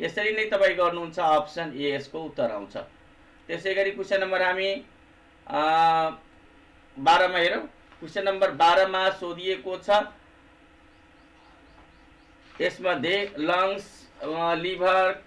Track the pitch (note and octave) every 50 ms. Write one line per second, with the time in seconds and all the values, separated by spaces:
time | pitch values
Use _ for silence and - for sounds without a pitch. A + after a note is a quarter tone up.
0 | - E3 - A#3 A#3 A3 G#3+ A3 G#3+ G#3+ G#3 G3 G3 F#3 F#3 F3+ F3 E3+ E3+ E3+
1 | E3+ D#3+ D#3+ F3+ E3+ D#3 D3+ D3+ C#3+ - - E3+ E3 D3+ B2 C#3 C#3+ C#3+ C#3 C3+
2 | - - - D#3+ D#3+ D3 - - B2+ A2+ G#2+ G2+ G2+ G2 - G2+ G2 - - -
3 | - - - - - - - - - - E3+ E3+ F#3 G3 F#3+ F#3+ G3 G3 G3 F#3
4 | F#3+ - G3 G3 F#3+ F#3 F#3+ F3+ F#3 F3+ F#3 F#3+ F#3+ G3 G3 - - - - -
5 | - - - - _ _ - _ _ - D3 D3 D3+ D#3 D#3+ D#3+ E3 E3 E3 E3
6 | D#3+ D#3+ - - - - - - - - - - - - - - - _ - C3+
7 | C#3 D#3+ F3+ F#3 F#3 F3+ F#3 F3 E3+ F3 G#3 - - - - - - - - -
8 | E3+ D3+ - G3+ F#3+ G3 G3 F#3+ F#3+ F3+ C#3 C#3 E3 E3+ F3 F#3+ F#3+ F#3+ F#3+ F#3+
9 | F#3+ F#3+ F#3+ - F#3 F3 E3+ F3 F3+ F#3 F#3 - - F#3 F#3 F#3 - - G3+ G#3
10 | - - - - - - - - - - - _ - - - _ - - _ _
11 | _ _ _ - - - _ - - - - - - - - - - - _ -
12 | - - - - _ _ - - - - - - D#3+ F3+ - - F#3 F#3 F3 C#3
13 | B2+ E3+ F#3+ G3+ G3+ G3+ - C#3 D3+ E3+ F3 F3+ F#3+ G3 G3+ G3+ G3+ - - -
14 | - - - - - D3+ D#3+ E3 E3 E3+ E3+ E3 E3+ F#3 F#3 F3 F3+ F#3 F#3 F#3+
15 | F#3+ F#3 F#3+ - -